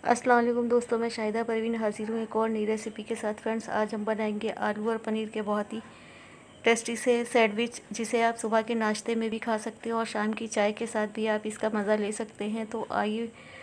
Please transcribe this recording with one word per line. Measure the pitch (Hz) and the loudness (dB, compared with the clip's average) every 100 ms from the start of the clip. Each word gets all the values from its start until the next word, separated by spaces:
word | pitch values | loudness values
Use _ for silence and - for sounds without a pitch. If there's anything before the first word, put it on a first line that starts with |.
अस्सलाम | 254 240 254 240 | 4 2 6 6
वालेकुम | 233 240 240 | 6 2 4
दोस्तों, | 240 240 233 | 2 2 0
मैं | 233 | 0
शाहिदा | 226 214 220 | -2 -2 -2
परवीन | 226 226 226 226 | 0 0 0 0
हाजिर | 220 214 214 | -2 -2 -4
हूँ | 226 | -4
एक | 220 220 | -2 0
और | 226 | 2
नई | 220 214 | 2 0
recipe | 220 214 214 | 0 -4 -10
के | 214 226 | -6 -4
साथ। | 214 | -4
फ्रेंड्स, | 214 226 226 214 | -2 -2 -2 -2
आज | 214 214 220 | 0 0 -2
हम | 208 | -2
बनाएंगे | 214 214 208 220 | 0 0 -2 -4
आलू | - 208 208 214 | -2 -2 0 -2
और | 220 | -2
पनीर | 220 220 220 | -2 -2 -2
के | 220 | -4
बहुत | 208 208 208 | -2 -2 -2
ही | 220 - - - - - - - - | -8 -12 -20 -20 -20 -20 -20 -20 0
tasty | 233 226 233 226 | 4 4 2 -2
से | - 240 233 | 2 2 4
sandwich, | 247 226 208 233 - - | 4 4 4 -2 -4 -10
जिसे | 214 220 233 | -6 0 2
आप | 226 233 | 2 2
सुबह | 220 220 | 2 2
के | 220 233 | 2 0
नाश्ते | 214 214 - 226 | 2 0 -2 -2
में | 226 | -2
भी | 220 | -2
खा | 240 214 | -2 -2
सकते | 220 220 233 | -2 -8 -4
हो | 226 | -2
और | 226 | -2
शाम | 214 214 | -2 -2
की | 214 226 | -2 -2
चाय | 220 208 | 2 2
के | 214 233 | 2 -4
साथ | 220 214 | -2 -2
भी | 214 220 | -2 0
आप | 214 214 | 0 -2
इसका | 208 220 | -2 0
मज़ा | 214 202 214 | 0 2 2
ले | 208 | 2
सकते | 214 220 - 208 | -2 -6 -6 -4
हैं। | 220 220 | -4 -4
तो | 226 - | -6 -2
आइए | - 208 220 233 - - - | -2 0 -2 -4 -8 -20 -18